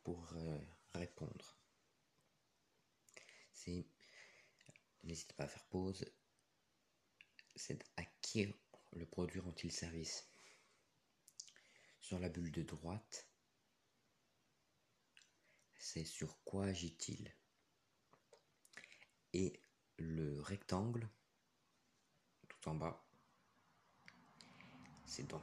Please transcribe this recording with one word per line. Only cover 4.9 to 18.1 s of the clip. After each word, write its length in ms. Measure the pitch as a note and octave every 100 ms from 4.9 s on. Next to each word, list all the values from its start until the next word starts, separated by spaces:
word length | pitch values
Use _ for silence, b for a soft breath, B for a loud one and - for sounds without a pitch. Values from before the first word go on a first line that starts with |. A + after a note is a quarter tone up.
| _
n'hésitez 300 | E2 E2 - -
pas 100 | C#2+
à 20 |
faire 160 | - -
pause, 380 | F#2 F#2 F#2+ - - _ _ _ _ _ _ _ _ _ _ - - - -
c'est 260 | - - - -
à 80 | F2 -
qui 320 | - A2+ G2+ - _ - -
le 120 | E2+ E2+
produit 340 | - F2 F#2
rend-il 320 | F2+ E2 F2
service ? 560 | - E2+ E2 D#2 - - B B B B B B _ _ _ - - - B B B B B
Sur 180 | - F#2
la 80 | F2+
bulle 240 | E2+ E2+
de 120 | D#2
droite, 640 | D2+ D2+ D#2+ G#2+ - - - _ _ _ _ _ _ _ _ _ _ _ _ _ _ _ _ _ _ - - _ b b _ -
c'est 260 | - E2
sur 400 | D#2 - D#2 -
quoi 220 | - G2 G2
agit-il ? 680 | F2+ E2+ - - D2 - - _ _ _ _ _ _ _